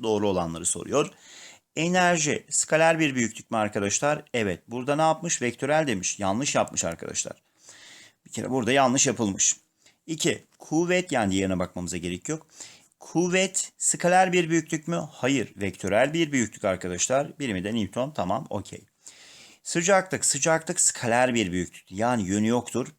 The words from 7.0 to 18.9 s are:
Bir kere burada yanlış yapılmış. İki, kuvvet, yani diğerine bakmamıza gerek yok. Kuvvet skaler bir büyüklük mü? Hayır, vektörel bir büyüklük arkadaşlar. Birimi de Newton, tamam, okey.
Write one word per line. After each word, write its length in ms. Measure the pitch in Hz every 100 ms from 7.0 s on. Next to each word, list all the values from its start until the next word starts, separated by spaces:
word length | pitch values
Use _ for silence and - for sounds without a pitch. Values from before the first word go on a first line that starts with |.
| - - - - _ _ - - - - - _ -
Bir 60 |
kere 180 | - 101
burada 220 | 131 110
yanlış 360 | 139 127 131 131
yapılmış. 480 | 110 107 95 - - _ _ _ _ -
İki, 400 | 160 160 110 - _
kuvvet, 520 | - 156 175 180 180
yani 200 | 131 98
diğerine 280 | 95 95 90
bakmamıza 380 | 90 92 87 90
gerek 320 | 87 90 -
yok. 180 | 156 - - - - _ _
Kuvvet 720 | - 165 180 185 190 - - -
skaler 560 | - 156 175 185 185
bir 160 | 180 160
büyüklük 380 | 165 160 156 165
mü? 200 | 170 156
Hayır, 420 | - 127 139 - -
vektörel 580 | 98 - 95 104 143
bir 180 | 165 156
büyüklük 340 | 139 107 - 101
arkadaşlar. 720 | 90 92 87 - 143 147 -
Birimi 240 | 135 95
de 120 | 101 113
Newton, 360 | 95 120 139
tamam, 360 | 151 90 113 -
okey. 360 | 101 - - -